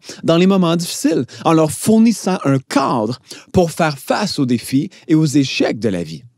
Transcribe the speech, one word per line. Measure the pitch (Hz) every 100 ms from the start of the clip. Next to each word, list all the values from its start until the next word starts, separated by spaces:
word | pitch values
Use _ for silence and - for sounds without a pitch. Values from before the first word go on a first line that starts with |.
| - -
dans | - 165
les | 185
moments | 196 170 170
difficiles, | 170 - 285 320 120 - 156
en |
leur | 160 156
fournissant | - - 220 226 196 196 -
un | 139 135
cadre | - 277 269 127 107 131 - - -
pour | 190 170
faire | - 160 139
face | - 247 208 -
aux |
défis | 127 120 - 135 202 - -
et |
aux | 156
échecs | 156 143 135 - - 113
de | 110
la | 90
vie. | 80 78 -